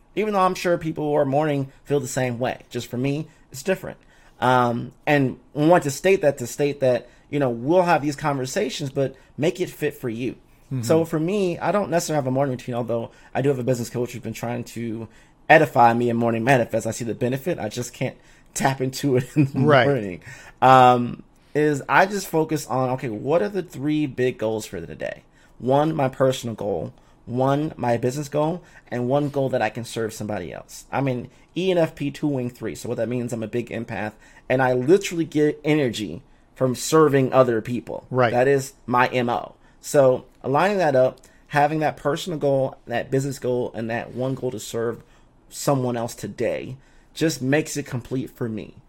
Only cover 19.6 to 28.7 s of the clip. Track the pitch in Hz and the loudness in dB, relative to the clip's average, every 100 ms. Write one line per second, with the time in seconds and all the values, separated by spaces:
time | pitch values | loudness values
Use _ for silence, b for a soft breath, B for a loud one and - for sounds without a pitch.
19.6 | 147 139 120 135 101 87 B B B - | 4 6 6 2 -2 -10 B B B 2
20.6 | 127 131 127 123 120 - - _ _ 147 | 8 10 10 6 2 -8 -16 _ _ 0
21.6 | 151 143 - 143 190 202 - 160 160 156 | 0 0 2 2 4 0 -4 -2 -2 -4
22.6 | - 127 127 131 127 107 120 170 208 196 | -4 -2 -2 -2 -6 -6 -2 0 0 -4
23.6 | 175 135 143 151 147 123 127 127 110 110 | -8 -6 -2 -2 -2 0 -2 0 -2 -4
24.6 | - 92 80 73 62 - - b b _ | -6 -10 -12 -8 -8 -8 -16 b b _
25.6 | 120 139 156 160 131 - 135 131 117 107 | 0 2 2 2 -2 2 2 2 -6 -6
26.6 | 101 87 113 - b b - 123 131 143 | -4 -4 -6 -12 b b -8 -2 0 0
27.6 | 156 - 123 117 123 143 139 147 156 175 | -2 -4 -2 0 -2 -4 -4 -2 -2 -4
28.6 | B | B